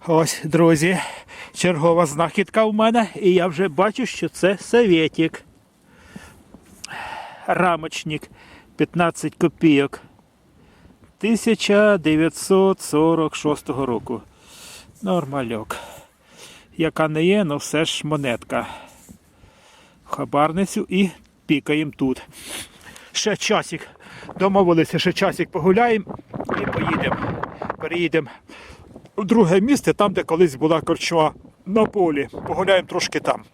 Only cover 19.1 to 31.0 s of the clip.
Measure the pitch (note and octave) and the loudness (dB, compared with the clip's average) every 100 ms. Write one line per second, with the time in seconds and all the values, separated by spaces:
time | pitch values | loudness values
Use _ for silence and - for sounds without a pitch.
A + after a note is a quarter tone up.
19.1 | - _ _ - _ _ _ _ _ - | -20 _ _ -20 _ _ _ _ _ -12
20.1 | - C3+ C#3+ D3+ E3 G3 A3 - F#3 F#3+ | -8 -2 0 0 0 -2 -4 -2 0 0
21.1 | - _ _ - C#3+ - D3+ D#3 - C3+ | -2 _ _ -2 -2 0 -4 -4 -4 -2
22.1 | B2+ - - - - - - - - - | -2 -8 -20 -16 -16 -16 -20 -20 -20 -10
23.1 | - - G3 - G3+ D3+ D#3+ - - - | -6 -4 -2 0 -2 -2 -10 -14 -20 -20
24.1 | - - - F#3+ G3 F#3 E3 D#3+ E3+ F#3 | -20 -18 -2 2 4 6 4 4 0 -2
25.1 | D#3+ F#3+ - E3+ F3+ E3 F#3+ A#3+ A3 - | 0 -2 -2 -6 0 2 4 4 0 -4
26.1 | - - - - - - - - - - | -16 -14 -12 -6 -6 -4 -4 -2 -2 -2
27.1 | - - - - - - - D#3 E3+ E3+ | -4 -6 -8 -10 -10 -10 -8 -6 -2 0
28.1 | D#3+ D3 - _ - - - - - - | 0 -2 -14 _ -20 -20 -20 -20 -20 -14
29.1 | - G3+ A3+ F3+ F#3+ A3 C#4+ - D3+ G#3 | -8 2 4 6 4 4 2 2 2 0
30.1 | F#3 - E3 F3+ C3 D#3 D#3+ - D#3+ | 0 -2 2 2 4 0 0 0 -4